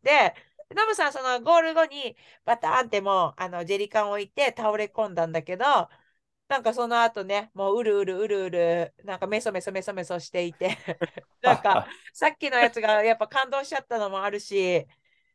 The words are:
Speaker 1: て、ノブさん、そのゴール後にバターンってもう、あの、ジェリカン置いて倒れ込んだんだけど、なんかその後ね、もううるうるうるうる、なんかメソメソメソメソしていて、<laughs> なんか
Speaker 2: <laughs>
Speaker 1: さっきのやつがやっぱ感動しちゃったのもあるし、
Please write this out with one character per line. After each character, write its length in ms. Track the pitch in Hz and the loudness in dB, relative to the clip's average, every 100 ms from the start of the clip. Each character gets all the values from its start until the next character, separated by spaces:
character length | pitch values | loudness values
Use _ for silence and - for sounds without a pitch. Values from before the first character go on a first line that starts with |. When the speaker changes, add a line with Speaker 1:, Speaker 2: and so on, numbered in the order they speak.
Speaker 1:
て、 320 | 262 294 196 - _ _ - | 4 4 4 0 _ _ -8
ノ 100 | 403 | -2
ブ 100 | 440 | 0
さ 140 | 415 294 | 0 -2
ん、 40 | |
そ 80 | 277 | -2
の 180 | 254 247 | -4 -2
ゴ 160 | 262 339 | 4 4
ー 40 | |
ル 120 | 320 | 4
後 120 | 320 | 2
に 300 | 311 285 247 - - _ | 0 -2 -10 -12 -20 _
バ 120 | - 226 | -2 0
タ 120 | 156 | 2
ー 140 | 254 | 0
ン 40 | 233 | 2
っ 20 | |
て 120 | 202 | -2
も 280 | 196 190 160 | 2 2 0
う、 40 | - | -2
あ 120 | 180 | -8
の、 160 | 175 | -6
ジ 80 | 170 | -4
ェ 20 | 202 | -4
リ 120 | 208 | 0
カ 140 | 220 | 0
ン 80 | 208 | 0
置 100 | 208 | -4
い 80 | 202 | -6
て 240 | - 262 | -2 -2
倒 200 | 233 220 214 | 0 -2 -2
れ 140 | 208 | -4
込 160 | - 208 | -4 -4
ん 60 | |
だ 100 | 170 165 | -2 -2
ん 40 | |
だ 100 | 160 | -4
け 140 | 180 180 | -6 -2
ど、 80 | 277 240 165 _ _ _ _ _ - | 2 2 0 _ _ _ _ _ -4
な 120 | 262 | -2
ん 40 | |
か 100 | 226 | 0
そ 140 | 240 233 | -2 0
の 140 | 233 | 2
後 220 | 233 220 | 2 0
ね、 280 | 190 202 220 | -4 -4 -4
も 200 | 190 196 | -4 0
う 40 | 220 | 2
う 60 | |
る 140 | 220 202 | 2 2
う 80 | |
る 140 | 190 185 | 0 -2
う 80 | 214 | -2
る 160 | 202 | -2
う 60 | 185 | -2
る、 440 | 175 170 170 165 _ | 2 2 2 -2 _
な 140 | 202 185 | -12 -6
ん 20 | |
か 80 | 190 | -4
メ 140 | 214 | -2
ソ 100 | 220 | -2
メ 100 | 208 | -4
ソ 100 | 196 | -6
メ 100 | 190 | -6
ソ 120 | 185 | -6
メ 100 | 190 | -8
ソ 160 | 170 170 | -6 -8
し 100 | - | -6
て 160 | 180 | -4
い 80 | 175 | -4
て、 240 | - 185 214 | -2 -4 -4
<laughs> 640 | - - 170 - _ - | -8 -10 -12 -18 _ 0
な 140 | 247 | 2
ん 20 | 240 | 4
か 300 | 202 180 - - | 4 2 0 -16
Speaker 2:
<laughs> 120 | - | -18
Speaker 1:
さ 140 | - 302 | -2 -2
っ 100 | - | 0
き 120 | 285 | -2
の 100 | 247 | 2
や 100 | 240 | 2
つ 100 | 233 | 2
が 220 | 214 214 | 2 2
や 100 | 220 | 4
っ 20 | 226 | 0
ぱ 100 | 214 | 0
感 220 | 277 262 | -2 -2
動 140 | 277 | -4
し 60 | 277 | -4
ち 60 | |
ゃ 40 | 285 | -8
っ 80 | - | -4
た 100 | 233 | -4
の 120 | 202 | -4
も 140 | 190 | -4
あ 60 | 202 | -4
る 100 | 208 | -6
し、 460 | - 196 185 170 139 _ _ _ _ | -4 0 2 0 -2 _ _ _ _